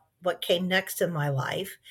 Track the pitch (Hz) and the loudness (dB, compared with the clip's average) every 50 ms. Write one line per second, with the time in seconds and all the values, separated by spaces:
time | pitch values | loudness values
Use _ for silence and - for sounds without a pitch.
0 | _ _ _ _ 175 180 170 - - - 185 175 185 180 185 190 185 - - - | _ _ _ _ -2 -2 -2 0 0 2 2 2 2 2 2 2 2 0 -2 0
1 | 185 170 170 151 147 143 139 135 131 - - - 196 - - - _ - | 0 0 0 0 0 0 0 0 -2 -2 -4 -4 -6 -8 -10 -16 _ -18